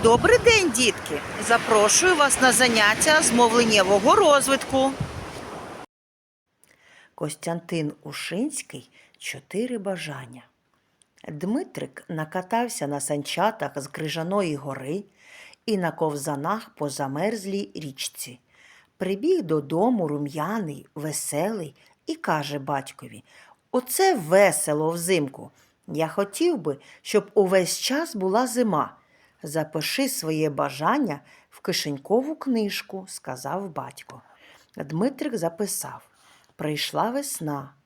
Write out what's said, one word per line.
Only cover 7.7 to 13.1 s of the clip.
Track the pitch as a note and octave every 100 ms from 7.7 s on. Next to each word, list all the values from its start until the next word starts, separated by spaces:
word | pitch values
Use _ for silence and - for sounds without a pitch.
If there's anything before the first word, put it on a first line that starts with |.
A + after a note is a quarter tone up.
| E3+ D3+ -
Ушинський | D3 C#3+ - F3 D4 - - C#3 - _ _ _
«Чотири | - C3+ _ F#3+ B3 B3+
бажання». | G3 F3+ D3+ C3+ B2 B2+ _ _ _ _ _ _ _ _ -
Дмитрик | D3+ F3 B3+ F#4+ - C#3 - -
накатався | D#3+ D#3 F#3 F3+ A#3 A#3+ - C#3+
на | C#3+
санчатах | -